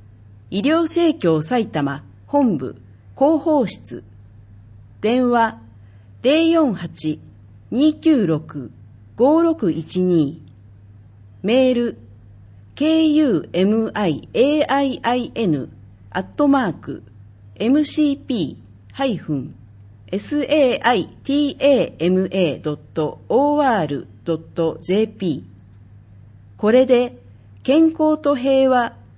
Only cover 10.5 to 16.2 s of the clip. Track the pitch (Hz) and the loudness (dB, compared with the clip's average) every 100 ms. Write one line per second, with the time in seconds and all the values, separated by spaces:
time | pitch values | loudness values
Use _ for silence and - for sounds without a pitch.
10.5 | - - - - - - - - - 196 | -20 -20 -20 -20 -20 -20 -20 -20 -8 0
11.5 | 254 262 240 240 - - - - - - | 2 2 0 -4 -8 -18 -20 -20 -20 -20
12.5 | - - - 311 320 320 302 294 170 - | -20 -20 -4 0 2 2 2 2 0 -2
13.5 | 170 190 220 220 196 196 147 - 190 269 | 0 0 0 -2 -2 -2 -2 -4 0 2
14.5 | 302 - 277 277 240 220 254 240 - 214 | 2 0 0 -2 -2 -2 -2 -4 -4 -2
15.5 | 147 127 - - - - - | -2 -6 -16 -20 -20 -10 -10